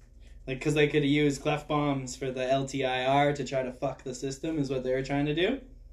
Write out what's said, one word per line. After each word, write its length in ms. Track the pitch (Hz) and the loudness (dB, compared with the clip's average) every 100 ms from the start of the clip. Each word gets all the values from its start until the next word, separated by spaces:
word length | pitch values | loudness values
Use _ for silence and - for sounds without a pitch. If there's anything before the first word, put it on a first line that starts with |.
| - - - - - | -20 -20 -20 -14 -10
Like, 140 | 131 | -4
'cause 140 | 151 | 0
they 120 | 147 151 | 4 4
could 180 | 151 | 4
use 340 | 143 147 147 143 | 4 4 4 2
Klefbom's 760 | 151 147 - 151 147 135 131 | -2 -2 0 0 0 -2 -4
for 160 | - 135 | -6 -6
the 180 | 127 127 | -2 0
L 180 | 139 135 | 0 0
T 180 | 135 | -2
I 200 | 131 127 131 | -2 0 2
R 260 | 139 147 | 4 4
to 100 | 143 | 2
try 180 | 123 113 | -2 -4
to 80 | 123 | -4
fuck 320 | - 139 - | -4 -6 -6
the 100 | 131 | -10
system 440 | 123 139 135 165 160 | -8 -8 -6 -4 -2
is 100 | 131 | -2
what 140 | 131 | -2
they 80 | 127 | 0
were 100 | 131 | -2
trying 240 | 139 143 147 | 0 0 0
to 80 | |
do 260 | 151 190 277 - - - | 2 0 0 -8 -20 -14